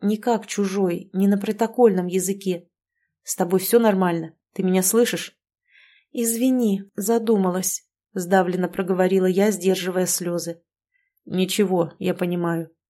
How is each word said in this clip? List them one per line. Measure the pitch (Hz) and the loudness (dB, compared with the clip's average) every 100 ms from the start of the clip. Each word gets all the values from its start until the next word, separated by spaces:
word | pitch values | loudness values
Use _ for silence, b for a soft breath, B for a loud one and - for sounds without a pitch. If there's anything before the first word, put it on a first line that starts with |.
не | 202 214 | -2 -2
как | 247 220 - | 0 -2 -2
чужой, | - 196 196 185 170 - | -4 -2 0 0 -2 -6
не | 185 196 | 0 2
на | 202 | 2
протокольном | 208 208 226 247 233 180 180 | -2 -2 -2 4 4 4 0
языке. | 185 180 196 185 175 - _ _ _ _ _ | -2 -2 -4 -4 -6 -8 _ _ _ _ _
«С | - - | -10 -4
тобой | 175 190 | 0 0
все | 190 233 | 4 4
нормально? | 226 190 180 165 160 - _ | 4 4 0 -2 -6 -16 _
Ты | - | -4
меня | 185 185 | 0 2
слышишь?» | 185 226 240 170 - _ _ _ b b b b b | 2 2 2 -2 -8 _ _ _ b b b b b
«Извини, | 247 226 233 262 254 220 196 196 - | -4 -4 0 0 2 2 0 -4 -6
задумалась», | 202 233 226 208 190 185 185 - - _ _ | 0 0 2 2 2 -2 -4 -8 -12 _ _
сдавленно | 190 175 190 180 185 180 | -10 2 2 2 -2 -2
проговорила | 180 185 185 185 190 185 | -2 -2 0 2 2 2
я, | 185 208 | 2 2
сдерживая | 180 185 185 180 185 175 | 2 0 0 -2 -2 -2
слезы. | - 170 175 170 170 _ _ _ _ _ _ - | -2 -4 -4 -6 -12 _ _ _ _ _ _ -6
«Ничего, | 185 185 - 190 180 170 - | -2 -2 0 2 2 -2 -2
я | 185 | -4
понимаю». | 180 175 175 170 165 165 _ | -2 -4 -2 -2 -4 -6 _